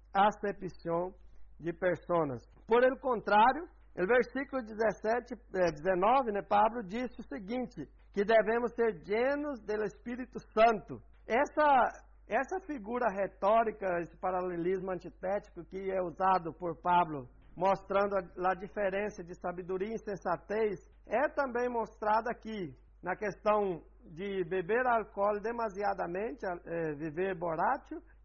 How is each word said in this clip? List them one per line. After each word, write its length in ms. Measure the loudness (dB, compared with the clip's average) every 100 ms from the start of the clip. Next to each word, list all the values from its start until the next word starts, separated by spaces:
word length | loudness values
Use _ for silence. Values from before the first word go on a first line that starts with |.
| -4
acepção 1000 | 4 4 2 -4 -6 -8 -8 -4 -2 -4 -8 -18 -18 -18 -10
de 120 | -8
pessoas. 720 | -2 0 0 0 0 0 -2 -10 -12 2
Por 160 | 6
el 160 | 6 4
contrário, 640 | 0 0 4 6 6 4 -4 -16 -12 -2
o 100 | 2
versículo 560 | 4 2 -2 -4 -6
dezessete, 720 | -4 0 0 0 0 -2 -2 -12 -6 0
eh, 160 | 0
dezenove, 600 | 2 0 4 6 4 4
né, 100 | -2
Pablo 420 | 2 4 4 2
disse 380 | -6 -6 -6 -8
o 20 |
seguinte: 640 | -12 -10 -6 -6 -6 -8 -14 -16 -8
que 120 | -2 4
devemos 480 | 6 6 2 0
ser 280 | 0 0 -2 -2
llenos 560 | 0 0 0 -4 -6
del 220 | -6 -4
Espírito 560 | -4 -6 -10 -8 -8 -12 -4
Santo. 480 | 4 4 4 -4 -14 -16 -16 -2
Essa, 800 | 0 0 2 4 6 4 -2 -18 -20 -4
essa 320 | -4 -2 -6 -8
figura 420 | -10 -6 -2 -2
retórica, 800 | 0 -4 0 2 4 2 -2 -2 -2
esse 160 | -4 -6
paralelismo 720 | -4 -2 -2 -2 -2 -2 -2
antitético 720 | -6 -8 -8 -4 -4 -6 -16 -12
que 240 | -10 -4
é 120 | -2
usado 520 | -2 0 2 2 0
por 220 | -6 -8 -4
Pablo, 540 | 2 2 2 -2 -10 -16 -16 -2
mostrando 600 | 0 0 0 0 2 0
a, 340 | -4 -2 -2
a 20 |
diferença 720 | -2 -4 -4 -2 0 -4 -6
de 100 | -14 -10
sabedoria 540 | -8 -8 -6 -4 -4
e 40 |
insensatez, 840 | -6 -6 -6 -2 -4 -2 0 0 -2 -12 -20 -2
é 220 | 0 0
também 400 | 0 -2 -2 -2
mostrado 600 | -2 -4 -4 0 2 0
aqui 460 | -4 -6 -8 -8 -10 -20 -10
na 140 | -6 -4
questão 680 | -4 -2 2 2 2 -4 -10 -20
de 400 | -18 -10 -4 -2
beber 420 | -2 -2 0 0 2
álcool 540 | 0 0 -2 0 0
demasiadamente, 1040 | -4 -4 -4 -2 -4 -2 -4 -4 -4 -4 -6
eh, 480 | -6 -6 -4 -4 -4
viver 400 | -6 -4 -2 -2
borracho 680 | -4 0 0 0 -4 -14 -14 -16